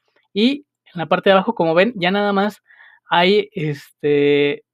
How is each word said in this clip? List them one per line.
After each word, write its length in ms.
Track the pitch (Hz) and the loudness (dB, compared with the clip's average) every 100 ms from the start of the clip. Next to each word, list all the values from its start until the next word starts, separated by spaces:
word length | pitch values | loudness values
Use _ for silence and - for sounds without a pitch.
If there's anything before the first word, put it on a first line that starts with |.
| _ _ _ | _ _ _
Y 320 | 202 240 285 - _ _ | 0 0 -2 -12 _ _
en 140 | 170 | -10
la 80 | 160 | -2
parte 220 | 180 202 | 0 4
de 40 | |
abajo, 200 | 190 190 | 2 2
como 220 | - 165 165 | -2 0 2
ven, 180 | 220 214 | 0 0
ya 140 | 175 | -2
nada 240 | 202 208 | -2 0
más 300 | 196 202 - _ _ - _ - | 0 -2 -6 _ _ -20 _ -4
hay, 420 | 170 180 208 - | 0 2 0 -2
este, 1120 | 180 151 147 - _ 147 147 143 143 143 147 _ | -8 -8 -8 -14 _ -2 0 2 2 0 -4 _